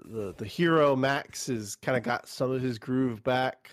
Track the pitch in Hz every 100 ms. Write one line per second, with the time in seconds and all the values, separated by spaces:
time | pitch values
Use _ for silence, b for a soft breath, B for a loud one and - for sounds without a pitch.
0 | 50 110 101 87 107 - 170 165 147 131
1 | 135 139 - - - 120 101 - - 127
2 | 113 120 - - 131 131 127 117 - 127
3 | 131 110 120 127 131 - -